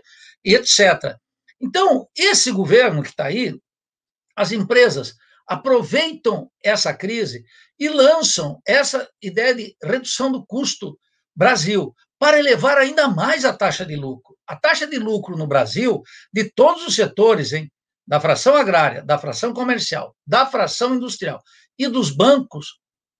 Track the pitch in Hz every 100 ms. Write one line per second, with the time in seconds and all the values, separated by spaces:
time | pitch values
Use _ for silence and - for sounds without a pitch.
0 | - _ - _ 196 233 - - 196 160
1 | 139 - _ _ _ _ 254 359 381 254
2 | - - 381 392 254 196 165 220 247 156
3 | 127 - 143 196 220 254 _ _ _ _
4 | _ _ _ - 190 220 190 240 240 139
5 | 117 - _ _ - 240 269 247 156 240
6 | 320 - 233 202 - _ 208 208 170 -
7 | 190 233 131 117 117 _ _ - 294 302
8 | 269 320 - - 151 - - 254 - -
9 | - _ 202 180 247 247 214 - 151 254
10 | 254 - 269 254 - 233 285 - 175 147
11 | _ _ _ - - 160 160 208 135 -
12 | _ - 294 302 285 226 262 285 269 311
13 | 285 160 240 311 254 - 196 147 180 147
14 | 135 135 _ _ - 170 302 311 302 285
15 | 214 214 190 165 156 139 117 160 247 -
16 | - - - 202 220 - 285 339 339 -
17 | 175 - 220 196 127 151 156 _ _ _
18 | - 147 151 139 247 294 220 170 151 147
19 | 143 147 151 120 240 240 247 233 - 160
20 | - _ - 220 262 247 175 - 247 254
21 | 240 - 165 123 _ _ _ - 269 247
22 | 175 139 226 285 262 151 - - _ _
23 | _ _